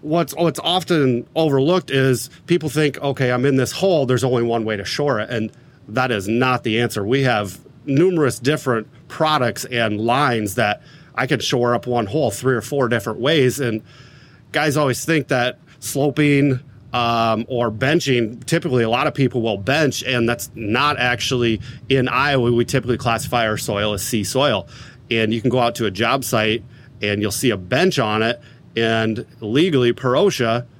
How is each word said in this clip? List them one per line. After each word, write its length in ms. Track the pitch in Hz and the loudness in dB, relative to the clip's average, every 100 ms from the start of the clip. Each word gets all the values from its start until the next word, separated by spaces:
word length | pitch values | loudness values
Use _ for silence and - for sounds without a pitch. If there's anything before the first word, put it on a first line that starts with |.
what's, 320 | 151 165 156 | 0 -2 -2
what's 260 | 143 170 139 | 0 -2 0
often 640 | 160 180 - 170 131 120 - | -2 -2 0 2 2 0 -2
overlooked 560 | 160 160 139 139 180 - | 0 2 4 2 0 0
is 380 | 135 135 123 - - - | 0 2 0 -4 -16 -2
people 220 | 175 156 | 0 0
think, 320 | 151 151 - | 0 0 0
"Okay, 320 | 139 135 127 | -6 -2 0
I'm 140 | 123 139 | 2 2
in 100 | 135 | 2
this 160 | 123 | 0
hole, 320 | - 196 165 | 0 2 2
there's 200 | 127 127 | 2 2
only 180 | 131 123 | 2 0
one 240 | 117 117 110 | 0 0 -2
way 100 | 104 | -4
to 80 | |
shore 340 | 98 - 147 113 | -6 -2 0 0
it," 100 | 110 | -2
and 200 | 120 110 - - - - | -4 -6 -10 -20 -20 -6
that 220 | 107 127 | -2 0
is 180 | 110 95 | -2 -2
not 340 | 113 127 123 | 0 2 0
the 180 | 117 110 | 0 0
answer. 220 | 120 107 | -2 -2
We 200 | 101 135 | -2 0
have 360 | 135 113 98 - - - - | 2 0 -2 -10 -20 -16 -2
numerous 520 | 139 185 175 139 120 | 2 2 2 0 0
different 480 | 120 151 - 117 107 - - | -2 -2 0 -2 -4 -20 -20
products 560 | - 156 151 123 - | -2 0 2 0 -2
and 340 | - 123 110 104 | -6 -2 0 0
lines 580 | 113 127 147 117 104 92 | 0 2 2 0 -2 0
that 260 | 107 104 - - - | 0 -2 -8 -20 -12
I 120 | - 131 | -6 -2
could 160 | 120 | -2
shore 320 | - 127 120 | 0 0 2
up 120 | 120 123 | 0 0
one 180 | 120 | -2
hole 260 | 104 143 127 | -2 0 -2
three 240 | 104 127 | 0 -2
or 60 | 123 | -2
four 280 | - 143 123 | -2 -2 0
different 300 | 117 - 110 | 0 -2 -2
ways, 420 | 127 160 127 123 | 0 4 2 2
and 220 | 127 107 - - - - - - - | -2 -4 -8 -20 -20 -20 -20 -20 -6
guys 240 | 151 156 143 | -2 0 2
always 300 | 143 123 - | 0 -2 0
think 220 | 160 135 | -2 0
that 300 | 131 123 - - - | 0 0 -4 -20 -16
sloping, 800 | - 139 143 139 147 143 143 127 - - - | -8 -2 0 2 2 4 2 0 -6 -20 -6
um, 520 | 120 117 117 113 110 113 | -2 0 2 2 0 -2
or 220 | 123 117 | -2 -2
benching, 720 | 107 131 165 139 123 113 120 - | 0 2 2 2 0 0 -6 -2
typically 360 | 165 170 127 | -2 2 0
a 60 | 113 | 2
lot 180 | 117 147 | 2 0
of 60 | |
people 300 | - 131 127 | 2 0 2
will 160 | 113 98 | -2 -2
bench, 440 | 98 147 147 - | 0 2 2 0
and 240 | 117 123 117 | -2 0 0
that's 240 | 120 - | -2 -6
not 440 | - 107 120 143 139 | -10 -2 0 0 0
actually, 600 | 123 123 - 127 117 110 - - - | -2 -2 -2 0 0 -2 -6 -16 0
in 180 | 135 123 | 0 2
Iowa, 440 | 127 143 139 120 | 0 2 2 2
we 120 | 120 | 2
typically 320 | 117 139 120 117 | 2 -2 0 -2
classify 500 | 120 113 - 120 113 | 0 -2 -2 0 0
our 120 | 107 | -2
soil 340 | - 104 107 | -2 -2 -2
as 100 | 101 | -2
C 220 | - 113 | -2 -2
soil. 420 | 98 131 139 104 - - - - - | -2 0 2 0 -4 -18 -20 -20 -4
And 240 | 113 110 | 0 0
you 80 | 113 | 0
can 80 | 123 | 0
go 80 | 123 | 2
out 160 | 120 | 0
to 120 | 120 110 | 0 -4
a 40 | |
job 340 | 92 113 135 | -2 0 0
site 400 | 127 113 107 113 - - - - | 0 0 0 -2 -6 -20 -20 -6
and 180 | 104 104 | -4 -2
you'll 100 | 104 | -2
see 180 | - 131 | 0 -2
a 60 | 101 | -2
bench 420 | 90 127 185 151 | -2 0 2 0
on 240 | 110 107 | 0 0
it, 180 | 110 123 - - - - | 0 -2 -10 -20 -8 -2
and 500 | 113 113 110 110 - - | 0 2 0 -4 -8 -12
legally 520 | 107 127 185 143 120 | -2 0 2 2 2
per 220 | 117 131 | 0 0
osha 500 | 131 196 - 117 117 117 | 2 2 2 0 0 -4